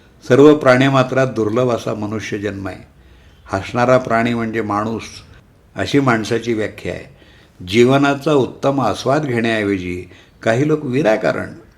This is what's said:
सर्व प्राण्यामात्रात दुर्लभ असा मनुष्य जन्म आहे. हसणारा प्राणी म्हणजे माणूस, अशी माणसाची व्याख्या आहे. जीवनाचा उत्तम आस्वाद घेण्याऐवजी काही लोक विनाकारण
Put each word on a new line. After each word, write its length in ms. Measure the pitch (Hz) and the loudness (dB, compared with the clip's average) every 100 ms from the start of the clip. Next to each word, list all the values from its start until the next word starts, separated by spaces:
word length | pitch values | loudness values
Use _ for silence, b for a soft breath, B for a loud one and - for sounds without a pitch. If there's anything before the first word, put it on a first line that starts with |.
| b b - | b b 2
सर्व 280 | 123 147 147 | 6 8 8
प्राण्यामात्रात 720 | - 127 135 135 127 131 131 | 4 4 4 2 0 0 -2
दुर्लभ 440 | 110 107 117 127 | -2 -2 0 0
असा 220 | 113 120 | -2 -4
मनुष्य 440 | 110 107 110 - 107 | -6 -6 -8 -8 -6
जन्म 300 | 101 98 95 | -6 -8 -10
आहे. 160 | - - _ b b b b b | -12 -18 _ b b b b b
हसणारा 520 | 95 - 123 120 127 | -6 -4 0 2 2
प्राणी 360 | - 113 117 | 2 -2 0
म्हणजे 280 | 117 113 113 | -2 -4 -4
माणूस, 420 | 104 101 110 110 - - - b - _ _ - | -4 -2 -4 -6 -10 -18 -20 b -20 _ _ -8
अशी 240 | 92 143 | -2 0
माणसाची 540 | 135 113 104 117 117 | 2 0 0 -4 -2
व्याख्या 400 | 107 104 - 90 | -4 -4 -8 -10
आहे. 220 | - - - b b b b 90 | -10 -14 -20 b b b b -2
जीवनाचा 680 | 110 123 139 143 139 156 | 4 6 4 2 0 0
उत्तम 480 | 147 120 - 135 139 | 2 0 -2 -2 0
आस्वाद 440 | 110 90 123 143 147 | -2 -2 -2 -2 0
घेण्याऐवजी 800 | 120 113 110 101 95 90 87 - b b b | -2 0 0 -2 -2 -4 -8 -12 b b b
काही 240 | 110 117 151 | -2 0 0
लोक 180 | 151 147 | -2 -2
विनाकारण 680 | 127 185 220 73 - - - - | -2 0 0 0 -4 -6 -12 -20